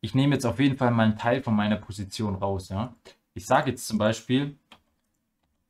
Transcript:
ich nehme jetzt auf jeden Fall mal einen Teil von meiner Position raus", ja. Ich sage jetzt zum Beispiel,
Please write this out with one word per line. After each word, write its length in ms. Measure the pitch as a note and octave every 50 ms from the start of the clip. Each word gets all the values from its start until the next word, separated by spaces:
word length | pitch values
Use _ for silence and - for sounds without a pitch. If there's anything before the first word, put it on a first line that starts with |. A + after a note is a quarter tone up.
ich 120 | - A2 -
nehme 220 | C3 C#3 C#3+ C#3
jetzt 100 | B2+ -
auf 140 | A#2 - B2
jeden 180 | C#3 C#3 B2 -
Fall 140 | C3 A#2+
mal 120 | A#2+ A2+ A2
einen 140 | A2 G#2+ G#2+
Teil 240 | - A#2+ B2 C3+
von 140 | - A#2+ A2
meiner 200 | G#2 G#2 G#2 G#2+
Position 600 | G#2 - - G2 G#2 G2 G2 - - A2 G#2 F#2+
raus", 340 | F#2 G2 G2 G2 F#2+ F#2 -
ja. 260 | F#2+ G2 A#2 B2+ - _ _ - - _ _ _ -
Ich 120 | - -
sage 260 | - B2+ C#3+ D3 C3+
jetzt 160 | A#2 - - -
zum 100 | A2+ G#2+
Beispiel, 600 | G#2 A2 A2 - - - B2 C3+ C#3+ D3 C#3+ _ _ _ - _ _ _ _ _ _ _ _ _ _ _ _ _ _ _ _ _ _ _